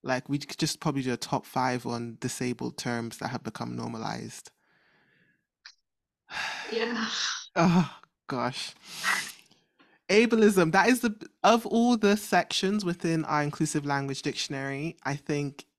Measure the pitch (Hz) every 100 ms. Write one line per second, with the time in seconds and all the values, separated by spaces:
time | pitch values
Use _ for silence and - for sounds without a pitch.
0 | 135 127 - 143 - - 160 - 165 139
1 | 127 120 - 135 - - 127 123 120 120
2 | 117 117 123 - 123 123 - - 131 120
3 | 117 - - 123 - - 120 120 117 113
4 | 110 113 113 - - _ _ _ _ _
5 | _ _ _ _ _ _ - _ _ _
6 | _ _ _ - - - - 220 226 233
7 | 220 - - - - 190 170 175 151 -
8 | _ _ - 131 120 - - - - -
9 | - - - - _ _ _ _ _ _
10 | _ 196 233 226 214 190 165 185 190 247
11 | 240 208 - _ 196 226 226 226 240 240
12 | 202 208 - 185 - - 190 208 185 170
13 | 170 165 156 151 147 147 160 156 143 139
14 | 139 135 156 - - 139 139 139 156 165
15 | 135 139 - 147 143 135 -